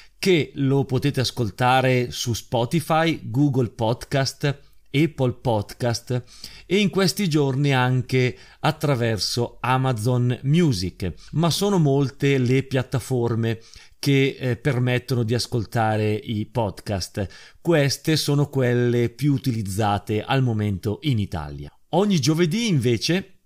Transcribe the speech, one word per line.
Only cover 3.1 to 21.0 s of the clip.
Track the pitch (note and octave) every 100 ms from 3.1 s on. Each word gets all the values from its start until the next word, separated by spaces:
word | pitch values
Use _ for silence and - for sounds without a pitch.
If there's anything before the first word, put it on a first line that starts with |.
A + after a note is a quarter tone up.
| C3+
Google | A#2 A#2+ D3 C3 A#2
Podcast, | - A2 B2 - C#3 C3 - C#3+ C3+ - - -
Apple | C3+ D#3+ - B2+ -
Podcast | B2+ G#2+ - - A#2+ A2+ - B2 - - - - -
e | G3
in | G3
questi | F3 F#3+ - G3
giorni | D3+ C#3 C3+ C#3+
anche | C3 B2+ B2+ A2 C3 B2+ - - -
attraverso | D3 - D3 B2 A#2 A2 - B2 A#2+ -
Amazon | A#2+ C3 C3 A2+ A#2 B2 B2 B2
Music, | C3+ E3 D#3+ F#2+ F#2 - F2+ - -
ma | C#3+ E3+
sono | - G3+ F#3+
molte | D3 C#3 C3+ - C#3 C3+
le | A#2+ C3
piattaforme | C3 C3 B2 C3 - B2+ A#2 A2+ A2+ A2 - - - -
che, | C#3+ C#3 C3+ -
eh, | B2+ A2+
permettono | D3 B2 B2 B2 - B2
di | A2+ A#2+
ascoltare | - A#2+ G2+ A#2+ A2 G#2+ G#2+
i | G#2+ - G#2+ G#2+
podcast. | B2 G#2 - - G2 - G#2+ F#2+ - - -
Queste | E3+ D#3+ C#3 - - D3+
sono | - C#3+ C#3+
quelle | C3+ B2 B2 A#2+ A#2+ A#2
più | - C#3+
utilizzate | C3+ C3 A2+ G2 F#2+ G#2 G2+ - G#2+
al | - C3+
momento | B2+ G#2+ G#2 F#2 G#2+ G2+